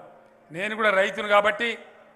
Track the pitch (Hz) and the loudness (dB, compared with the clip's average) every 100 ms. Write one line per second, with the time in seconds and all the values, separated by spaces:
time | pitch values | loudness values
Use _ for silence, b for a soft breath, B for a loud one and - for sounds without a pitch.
0 | - - _ _ _ 160 208 220 214 190 | -16 -20 _ _ _ -10 -6 -2 0 2
1 | 208 220 208 208 202 208 233 220 - - | 0 -2 2 4 4 0 -4 -6 -14 -20
2 | - | -20